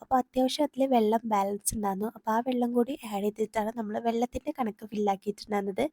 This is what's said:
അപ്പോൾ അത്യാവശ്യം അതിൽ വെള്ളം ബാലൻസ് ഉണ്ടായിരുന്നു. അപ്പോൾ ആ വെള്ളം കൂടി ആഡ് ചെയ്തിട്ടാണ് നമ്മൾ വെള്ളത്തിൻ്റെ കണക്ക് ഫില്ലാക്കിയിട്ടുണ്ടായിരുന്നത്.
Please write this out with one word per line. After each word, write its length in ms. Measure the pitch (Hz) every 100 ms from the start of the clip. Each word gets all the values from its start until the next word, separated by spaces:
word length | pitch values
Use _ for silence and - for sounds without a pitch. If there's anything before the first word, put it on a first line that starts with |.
അപ്പോൾ 140 | - 254
അത്യാവശ്യം 440 | - 254 254 277 294
അതിൽ 160 | 254 269
വെള്ളം 300 | 247 214 226 233
ബാലൻസ് 420 | 208 196 202 - 226
ഉണ്ടായിരുന്നു. 320 | 202 196 214 220
അപ്പോൾ 140 | -
ആ 20 | 226 254
വെള്ളം 220 | 247 240 240
കൂടി 160 | 233 285 214
ആഡ് 100 | 202
ചെയ്തിട്ടാണ് 460 | 208 214 214 226 214 233
നമ്മൾ 160 | 208 220
വെള്ളത്തിൻ്റെ 480 | 233 233 240 254 302 302
കണക്ക് 260 | 220 208 220
ഫില്ലാക്കിയിട്ടുണ്ടായിരുന്നത്. 920 | 214 202 196 208 202 - 202 202 196 294